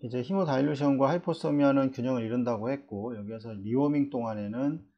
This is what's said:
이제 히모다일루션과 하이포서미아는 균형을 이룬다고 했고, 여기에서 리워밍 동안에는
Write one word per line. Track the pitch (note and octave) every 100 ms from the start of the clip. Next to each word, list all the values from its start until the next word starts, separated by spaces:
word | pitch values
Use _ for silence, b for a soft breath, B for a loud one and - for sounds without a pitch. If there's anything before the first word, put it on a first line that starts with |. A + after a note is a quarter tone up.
이제 | A#2 B2
히모다일루션과 | B2+ G3 D#3+ C3 D3 C#3+ C#3+ C3+ C#3
하이포서미아는 | E3+ E3+ D#3+ D#3 C#3+ C#3 C#3 C3+
균형을 | C3 B2 B2+
이룬다고 | A2+ B2 A#2+ A2 A#2
했고, | C#3 - G2 A#2 A2
여기에서 | G#2 A2+ A2+
리워밍 | G#2 G#2 B2+ D3 D3 C#3
동안에는 | B2+ A2+ G#2+ G#2 A#2+ C#3+ E3 -